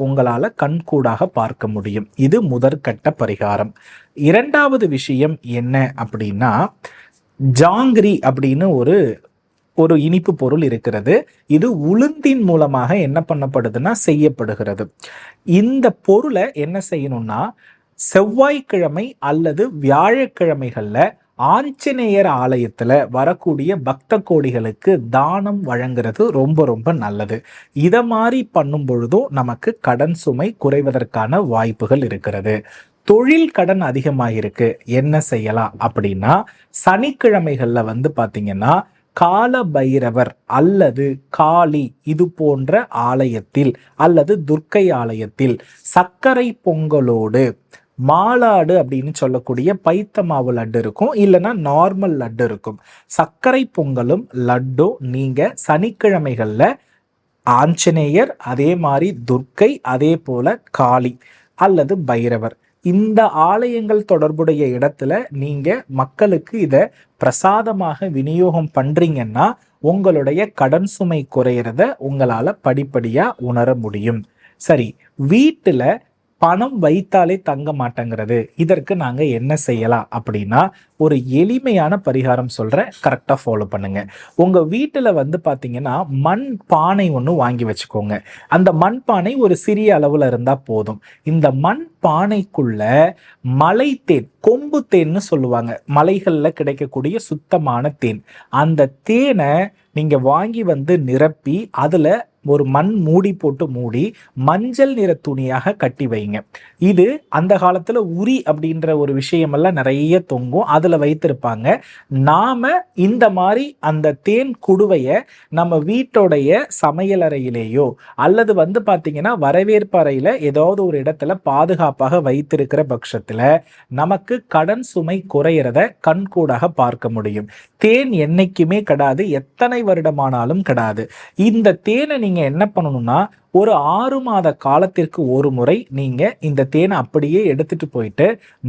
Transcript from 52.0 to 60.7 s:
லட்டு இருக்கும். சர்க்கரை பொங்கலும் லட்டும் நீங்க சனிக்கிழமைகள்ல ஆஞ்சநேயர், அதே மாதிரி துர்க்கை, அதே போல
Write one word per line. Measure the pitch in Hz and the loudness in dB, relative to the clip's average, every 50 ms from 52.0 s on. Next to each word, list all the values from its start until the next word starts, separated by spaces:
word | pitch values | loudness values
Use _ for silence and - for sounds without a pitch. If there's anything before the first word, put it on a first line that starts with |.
| 202 190 160 139 | -2 -2 -2 -4
லட்டு | 123 117 113 113 123 113 | -4 -8 -4 -4 -2 -4
இருக்கும். | 107 98 _ 113 107 104 _ _ - - _ _ - - | -4 -6 _ -14 -14 -14 _ _ -20 -20 _ _ -2 -2
சர்க்கரை | 160 151 _ _ - 254 254 269 262 - _ - | -2 -2 _ _ 0 0 2 2 -2 -2 _ -4
பொங்கலும் | 156 139 135 123 120 120 156 196 254 - - 127 123 120 | -4 -2 -2 -2 0 0 0 -2 -2 -8 -6 -4 0 0
லட்டும் | 123 127 131 131 131 127 156 196 240 - 139 127 123 | 0 0 -2 -4 0 0 0 0 0 -4 -8 -6 -6
நீங்க | 131 135 135 131 139 156 220 - - - - | -4 -4 -4 -2 -2 -2 -2 -2 -6 -2 0
சனிக்கிழமைகள்ல | 156 151 190 233 226 _ - 214 196 175 156 139 123 113 113 107 107 113 143 208 277 - _ _ _ _ _ _ _ _ _ _ _ _ _ - | 0 0 0 -2 -4 _ 0 2 2 2 0 -2 -4 -4 -4 -4 2 2 2 2 2 -2 _ _ _ _ _ _ _ _ _ _ _ _ _ 2
ஆஞ்சநேயர், | 117 120 139 156 170 - - 180 165 160 151 147 147 185 247 - - - - 233 | 2 4 4 2 2 2 0 0 2 2 0 0 2 2 0 0 -2 -12 -10 -8
அதே | 254 - 139 165 180 180 170 | -4 -2 0 0 0 0 -2
மாதிரி | 147 139 139 160 196 190 123 120 120 | -2 0 0 0 -2 -4 -6 -4 -2
துர்க்கை, | 127 123 135 - _ - 202 233 285 - _ - 127 | -2 -2 -2 -6 _ 2 2 2 2 -2 _ -6 -4
அதே | 131 143 156 165 165 - - | 0 0 0 0 -2 -4 -6
போல | 127 120 123 160 226 233 _ _ | -6 -2 0 -2 -2 -2 _ _